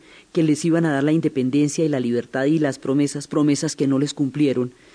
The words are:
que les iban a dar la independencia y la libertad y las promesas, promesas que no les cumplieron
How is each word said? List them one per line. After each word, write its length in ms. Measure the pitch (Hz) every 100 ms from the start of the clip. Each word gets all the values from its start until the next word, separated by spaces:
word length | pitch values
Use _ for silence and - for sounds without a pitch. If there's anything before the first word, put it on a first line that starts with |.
| - - -
que 100 | -
les 220 | 160 147
iban 220 | 170 165 165
a 60 |
dar 120 | 139
la 80 | 147
independencia 720 | 160 151 - 127 143 147 143
y 60 | 156
la 100 | 143
libertad 460 | 120 120 120 135 139
y 120 | 160
las 200 | 147 131
promesas, 500 | - 135 143 147 -
promesas 480 | 151 147 143 156 -
que 100 | 139
no 120 | 135
les 160 | 143
cumplieron 580 | - 139 143 147 127 123 - -